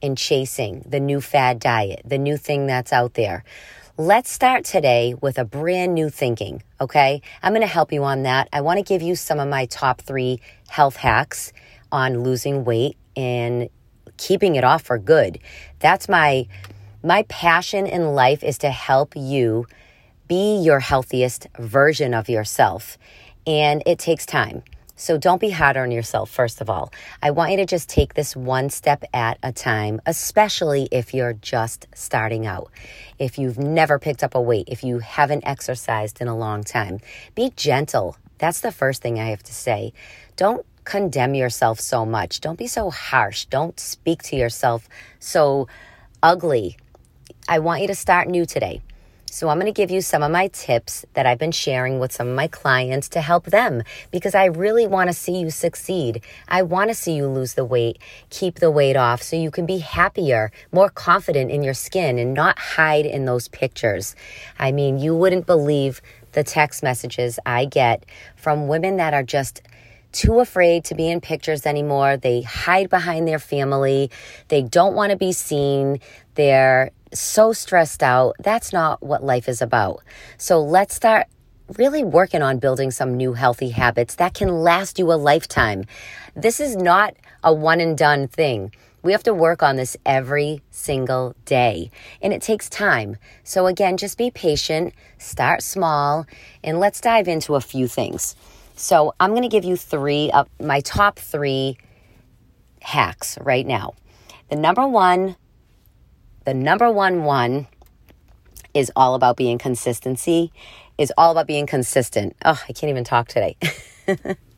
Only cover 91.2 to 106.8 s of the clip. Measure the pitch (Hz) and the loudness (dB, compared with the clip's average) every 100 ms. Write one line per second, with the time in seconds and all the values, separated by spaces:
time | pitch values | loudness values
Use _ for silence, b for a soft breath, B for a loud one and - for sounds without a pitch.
91.2 | 127 - - 131 120 85 107 B B B | -4 -8 -2 2 2 0 -8 B B B
92.2 | 196 - - 214 - - 202 123 101 107 | -4 -4 -2 -4 -4 -2 0 0 -2 -10
93.2 | b b - 190 185 185 185 185 196 - | b b -4 0 2 2 0 0 -6 -4
94.2 | 240 - 170 147 - 160 180 - b b | -4 -2 -2 0 -2 -4 -4 -10 b b
95.2 | - - 131 - - 190 165 147 143 156 | -10 -2 0 0 -4 -2 0 0 0 -2
96.2 | 147 B B B 160 170 202 - 240 226 | -6 B B B -4 0 0 0 2 2
97.2 | 180 160 151 143 - 135 123 - - - | 2 -2 0 -2 -2 -4 -4 -4 -6 -6
98.2 | - - b b b - - 165 151 - | -8 -10 b b b -8 2 4 4 2
99.2 | 190 233 247 214 180 180 - 147 143 147 | 0 2 0 0 0 -4 -4 -4 -2 0
100.2 | 151 143 - - 147 143 - 202 202 - | 2 2 0 -4 -2 -2 0 2 0 0
101.2 | - 151 143 135 135 123 b b b b | -8 -4 -2 -2 -4 -6 b b b b
102.2 | b _ _ _ _ _ - 147 90 - | b _ _ _ _ _ -4 0 0 -2
103.2 | - - 135 127 - 117 - - _ b | -12 -6 0 0 0 -4 -6 -14 _ b
104.2 | b b b 151 208 247 269 226 180 180 | b b b 0 2 2 2 4 4 2
105.2 | 190 185 _ _ _ _ _ _ _ _ | 0 -6 _ _ _ _ _ _ _ _
106.2 | _ - 135 131 143 202 | _ -10 -4 -2 2 4